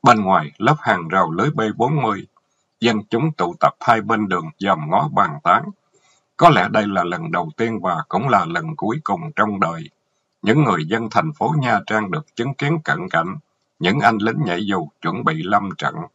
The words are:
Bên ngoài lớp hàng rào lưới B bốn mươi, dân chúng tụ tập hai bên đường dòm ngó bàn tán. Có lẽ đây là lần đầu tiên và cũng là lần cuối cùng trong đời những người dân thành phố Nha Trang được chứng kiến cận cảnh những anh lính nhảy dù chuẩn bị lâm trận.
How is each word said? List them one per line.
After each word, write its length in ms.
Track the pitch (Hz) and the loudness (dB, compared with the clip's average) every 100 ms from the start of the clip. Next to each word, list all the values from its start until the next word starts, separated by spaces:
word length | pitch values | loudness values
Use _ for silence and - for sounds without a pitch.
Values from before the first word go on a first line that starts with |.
Bên 180 | - 110 | 6 4
ngoài 300 | 95 92 76 _ | 4 2 2 _
lớp 180 | 113 151 | 2 2
hàng 280 | - 98 82 | 2 0 2
rào 240 | 95 87 | 0 2
lưới 180 | 85 131 | 0 -2
B 120 | - 110 71 | 0 -2 0
bốn 260 | 123 151 | 0 2
mươi, 260 | 117 98 - _ _ _ _ _ | 0 -2 -8 _ _ _ _ _
dân 240 | 117 110 101 | 0 0 -2
chúng 220 | 117 160 | -2 -2
tụ 240 | 151 87 - | 0 -4 2
tập 160 | 73 - | 0 2
hai 220 | - 113 | 0 0
bên 260 | 104 110 104 | 2 -2 0
đường 220 | 90 80 - | -2 -4 -4
dòm 320 | 98 87 76 | 0 0 2
ngó 180 | 95 151 | 0 0
bàn 320 | 104 92 73 | 0 0 0
tán. 200 | 85 101 170 - _ _ _ _ _ - | 2 2 0 -14 _ _ _ _ _ 4
Có 120 | 165 | 6
lẽ 180 | 127 95 | 6 2
đây 180 | 110 101 | 0 0
là 160 | 98 | 0
lần 280 | 87 87 82 | -2 -4 -4
đầu 180 | 87 82 - | -4 -4 -4
tiên 220 | 113 110 | -4 -2
và 220 | 90 85 80 | -2 -4 -2
cũng 200 | 90 131 | -4 2
là 160 | 104 82 | 2 2
lần 300 | 85 80 78 | -4 -6 -6
cuối 240 | 101 131 | -4 -4
cùng 280 | - 95 80 78 | -4 -6 -4 -2
trong 240 | 107 98 | -2 0
đời 300 | 85 82 76 _ _ _ _ _ | -4 -4 -14 _ _ _ _ _
những 220 | - 139 | 2 4
người 220 | 139 87 78 | 4 2 0
dân 220 | 110 113 | -4 0
thành 220 | 104 80 | -2 -2
phố 200 | 76 117 156 | -2 0 0
Nha 200 | 127 104 - | 0 0 0
Trang 240 | 110 101 | -2 -2
được 240 | 82 - - | -6 -8 -6
chứng 180 | 120 | -4
kiến 260 | 139 143 165 | -2 -2 -2
cận 260 | - 160 185 | -2 -4 -2
cảnh 260 | 165 170 151 _ _ _ _ | -2 -2 -8 _ _ _ _
những 200 | 175 165 | 0 4
anh 180 | - 208 | 2 2
lính 260 | 151 113 156 | 0 0 0
nhảy 200 | - 104 | -2 0
dù 220 | 95 80 _ | -2 -4 _
chuẩn 220 | - 90 | -6 -2
bị 200 | - 80 | -2 -2
lâm 260 | 87 101 98 82 | -2 -2 -2 -6
trận. 180 | - 82 82 | -8 -8 -14